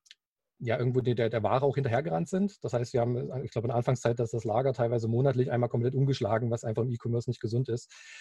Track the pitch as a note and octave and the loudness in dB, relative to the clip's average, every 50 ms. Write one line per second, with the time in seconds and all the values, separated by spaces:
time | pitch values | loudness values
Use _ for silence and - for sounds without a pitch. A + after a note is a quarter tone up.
0 | _ _ - _ _ _ _ _ _ _ _ _ - A#2 A2+ - A#2+ B2+ B2 B2+ | _ _ -20 _ _ _ _ _ _ _ _ _ -2 -2 0 2 0 2 2 2
1 | A#2 C3 A#2+ A2+ A#2 A2 A#2+ A#2 G#2+ G2 A2 C3 C#3 C#3+ - C#3+ C3+ A#2+ A2+ B2+ | 2 2 0 2 0 0 0 0 2 2 2 4 2 2 2 0 0 0 0 0
2 | D3+ E3 D#3+ E3 E3+ - - F#3 G3+ G3 - _ - A#2 - A#2+ B2 - - A#2+ | 0 0 -2 -2 -2 -2 0 0 0 -2 -2 _ -6 -2 -2 -2 -2 0 0 0
3 | A#2 A#2+ B2 B2 C#3 C#3 - B2+ C#3+ A#2 - A#2+ A2 A#2+ A#2+ A#2+ A#2+ - C3 - | 0 2 0 -2 -4 -6 -6 -8 -8 -4 -4 -2 -2 0 0 0 2 2 0 2
4 | - A#2 A#2 A#2 A#2+ A2+ - A#2 - A#2 G#2 A#2 C3+ C3+ B2+ - A#2+ A#2 B2 A#2 | 2 0 0 2 -2 -2 -2 -4 -2 0 0 2 2 2 2 2 0 0 2 0
5 | A2+ A2 A#2 A#2+ C3+ C#3 A#2 B2 B2+ C3 B2 A#2+ A#2+ A#2 - A#2+ A#2+ C3 C3+ C3 | 0 2 2 4 4 4 4 2 0 2 2 0 0 0 0 0 0 0 2 2
6 | C#3 C3+ C3+ - A#2+ G2 A2+ A2+ A#2+ A#2 A#2 A#2 - A#2 A2 A2+ A2+ C3 A#2+ A#2+ | 2 2 2 0 0 2 2 2 2 0 -2 -2 -2 -4 -2 -2 0 -2 -2 -4
7 | - A#2 A#2 A#2 - - A#2+ - - A2 A2 B2 C3 - A2+ B2 - _ - - | -2 -2 -2 -2 -2 -2 -4 -4 -4 -2 0 0 0 0 -4 -6 -6 _ -20 -20
8 | - - - - | -20 -20 -20 -20